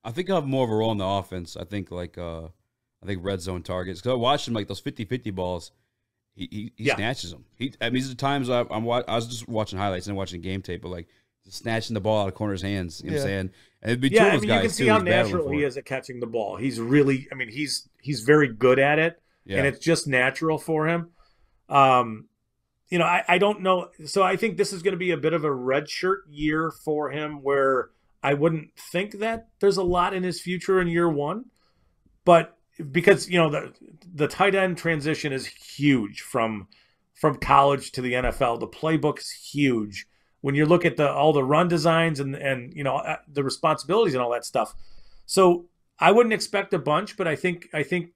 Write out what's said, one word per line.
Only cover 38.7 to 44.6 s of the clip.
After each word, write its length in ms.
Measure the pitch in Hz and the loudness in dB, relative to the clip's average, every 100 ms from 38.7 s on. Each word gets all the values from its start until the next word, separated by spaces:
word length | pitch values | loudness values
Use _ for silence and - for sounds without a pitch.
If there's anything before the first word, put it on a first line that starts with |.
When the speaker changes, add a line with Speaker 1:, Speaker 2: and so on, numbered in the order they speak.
| - 160 160 151 147 | -6 0 0 0 -2
Speaker 2:
is 100 | - | -12
huge 800 | - - 143 139 120 104 101 - _ _ _ | -16 -10 0 2 2 -2 -10 -18 _ _ _
when 140 | 139 143 | -2 2
you 100 | 151 | 4
look 200 | 170 170 | 4 4
at 120 | - | 2
the, 120 | 147 | 0
all 240 | 143 151 | 4 4
the 100 | 147 | 4
run 240 | 131 151 175 | 4 2 4
designs 520 | 165 160 165 165 139 | 2 2 2 2 -2
and, 160 | 139 139 | -6 -4
and, 380 | 139 127 120 - | -4 -4 -8 -6
you 80 | |
know, 140 | 139 135 | -2 -2
uh, 180 | - 156 _ | -4 -10 _
the 160 | 143 | -4
responsibilities 720 | 135 - 160 151 135 202 214 | -4 0 0 0 0 2 2
and 80 | 127 | 2
all 100 | 120 | 0
that 140 | 120 - | -2 -2
stuff. 300 | 123 | -2